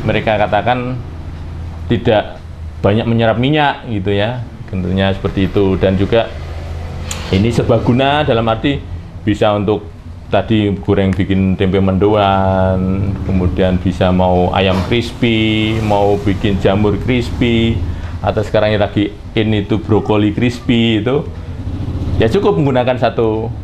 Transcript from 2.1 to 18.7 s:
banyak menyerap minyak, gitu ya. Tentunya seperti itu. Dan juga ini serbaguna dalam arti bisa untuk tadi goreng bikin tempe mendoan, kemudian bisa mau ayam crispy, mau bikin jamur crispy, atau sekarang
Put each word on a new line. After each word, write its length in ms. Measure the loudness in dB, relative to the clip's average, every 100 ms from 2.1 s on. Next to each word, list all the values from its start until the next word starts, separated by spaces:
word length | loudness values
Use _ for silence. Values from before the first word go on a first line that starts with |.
| 2 0 -10 -16 -14 -14 -2
banyak 240 | 0 2
menyerap 320 | 2 2 2 2
minyak, 440 | 2 2 2 0 -6
gitu 280 | -4 -2 0
ya. 280 | -2 -4 -8 -12 -8
Tentunya 400 | -4 -2 0 0
seperti 400 | 0 -2 0 0
itu. 240 | 2 2 2
Dan 240 | 2 2
juga 320 | 2 2 0 -6 -10 -10 -8 -8 -8 -8 -8 -8 -2
ini 200 | 2 2
serbaguna 720 | 2 2 2 4 2 4 2
dalam 240 | 2 2 2
arti 320 | 0 0 -2 -6 -12 -12 -6 -2
bisa 240 | 2 2
untuk 360 | 2 0 -2 -4 -16 -16 -16 -2
tadi 400 | -2 2 2 2
goreng 400 | 0 0 2 2
bikin 480 | 0 0 2 2 2
tempe 240 | 2 2
mendoan, 1300 | 2 2 4 4 4 2 2 2 2 2 0 -2 -2 -4 -2
kemudian 480 | 0 0 2 0 2
bisa 400 | 0 0 2 2
mau 320 | 2 2 2 2
ayam 240 | 0 0 0
crispy, 880 | -2 -2 -2 0 2 0 0 0 0
mau 320 | 0 2 2 2
bikin 400 | 0 0 0 0
jamur 320 | 2 2 2 0
crispy, 720 | 0 -2 -2 -2 0 2 2 0 -2 -6 -8 -4
atau 160 | -2 -2
sekarang 320 | 0 2 2